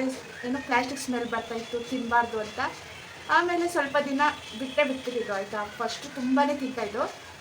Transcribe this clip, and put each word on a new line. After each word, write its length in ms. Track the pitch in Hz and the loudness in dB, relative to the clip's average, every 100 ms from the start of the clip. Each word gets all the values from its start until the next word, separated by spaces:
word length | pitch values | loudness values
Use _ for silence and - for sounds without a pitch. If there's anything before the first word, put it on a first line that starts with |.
| 262 262 - - 247 | 0 -2 -8 -8 -4
ಏನೋ 120 | 277 277 | -2 2
ಪ್ಲಾಸ್ಟಿಕ್ 340 | 247 262 269 | 2 2 -2
ಸ್ಮೆಲ್ 300 | - 240 240 | -2 -2 -2
ಬರ್ತಾಯಿತ್ತು, 500 | 233 - 226 226 240 | -2 -4 -6 -4 -4
ತಿನ್ನಬಾರ್ದು 600 | 233 254 233 240 233 220 | -2 -4 2 4 4 0
ಅಂತ. 200 | 214 - 294 - - - - - - | -4 -2 -4 -4 -12 -14 -14 -10 2
ಆಮೇಲೆ 380 | 311 349 349 339 | 4 6 4 2
ಸ್ವಲ್ಪ 280 | 339 277 285 | 2 2 2
ದಿನ 220 | 269 277 294 - - 220 | 2 4 4 2 -6 -6
ಬಿಟ್ಟೇ 260 | 262 - | -2 2
ಬಿಟ್ಬಿಟ್ಟಿದ್ದು, 500 | 277 262 247 240 208 | 2 2 -2 -2 0
ಆಯ್ತಾ? 300 | 196 202 214 | -2 -2 -4
ಫಸ್ಟ್ 500 | 208 - 226 - 269 | -4 -2 -4 -4 -8
ತುಂಬಾನೇ 420 | 269 247 262 285 285 | -2 4 6 6 2
ತಿಂತಾಯಿದ್ದು, 720 | 254 233 208 220 359 - - - | -2 -2 -2 0 -2 -4 -14 -12